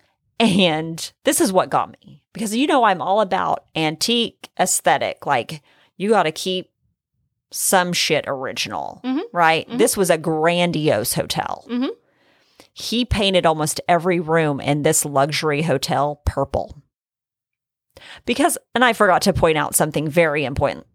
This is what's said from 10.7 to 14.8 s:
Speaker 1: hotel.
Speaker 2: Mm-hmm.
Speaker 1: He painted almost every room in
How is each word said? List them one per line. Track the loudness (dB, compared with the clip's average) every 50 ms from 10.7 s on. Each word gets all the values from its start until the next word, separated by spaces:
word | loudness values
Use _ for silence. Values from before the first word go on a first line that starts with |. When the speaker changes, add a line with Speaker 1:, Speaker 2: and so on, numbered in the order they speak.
| 0 0 0 0 0 0 0 -2 -4
Speaker 1:
hotel. | -4 -4 -4 -4 -6 -4 -6 -6 -12 -10 -8
Speaker 2:
Mm-hmm. | -4 -4 -4 -4 -6 _ _ _ _ _ _ _ _ _ _ _ _ _ -20 _ _
Speaker 1:
He | -14 -8 -4 -2 -2 -2
painted | -2 0 0 2 2 2 4 4
almost | 4 2 2 -2 -4 -4 -6 0 2
every | 2 2 2 2 0 0
room | 0 2 2 2 2 2 0 -2
in | 0 0 0 2